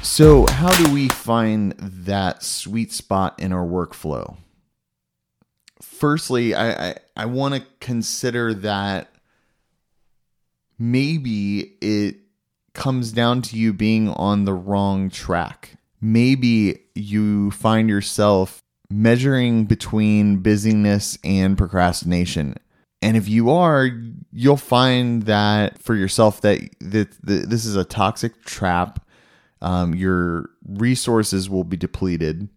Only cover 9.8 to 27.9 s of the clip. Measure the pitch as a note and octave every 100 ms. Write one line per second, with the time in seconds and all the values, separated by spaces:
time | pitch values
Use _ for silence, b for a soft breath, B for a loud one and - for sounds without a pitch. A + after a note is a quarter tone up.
9.8 | _ _ _ _ _ _ _ _ _ _
10.8 | A#2 B2+ C#3 D#3+ B2+ G#2+ G2+ G2+ - _
11.8 | G#2 G#2 G2+ G2 _ _ _ _ _ -
12.8 | C#3 C3 A#2 A2 A#2 B2 A#2 A2 A2+ F#2+
13.8 | G#2+ A2 G#2+ - G2 G2+ G2 F#2+ F#2 G2+
14.8 | G2 G2 F#2+ - - F2 D2 - - -
15.8 | _ _ G#2+ A2+ B2 C3+ B2 A2+ G2+ -
16.8 | _ - G#2 G#2 G#2 G#2 G2+ - A2 A2
17.8 | A2 G2+ G2+ - G#2 G2 F#2+ - _ _
18.8 | _ G2+ A2+ A#2+ C3+ C3+ B2 A2+ G#2+ A2
19.8 | - A2 G#2+ G#2+ G#2 G2 G2 G#2 G#2+ G#2+
20.8 | G#2 G2+ - - D#2 F#2+ F#2+ G2 F#2 F#2+
21.8 | F2+ F2 E2+ F2 F2+ F2 D2 - _ _
22.8 | _ _ G#2 A2 G2+ A2 A#2 D#3+ F3 C#3+
23.8 | C3 A#2 A#2 A2+ - A#2 C3 C#3+ - B2
24.8 | B2+ B2+ B2 A#2 A2 G#2 G#2 G#2 G2+ -
25.8 | - A2 F#2+ - A2 - G#2 F#2+ G1+ _
26.8 | F2+ G#2+ G2+ - - G2+ D#2 A2+ A2 G2
27.8 | F2+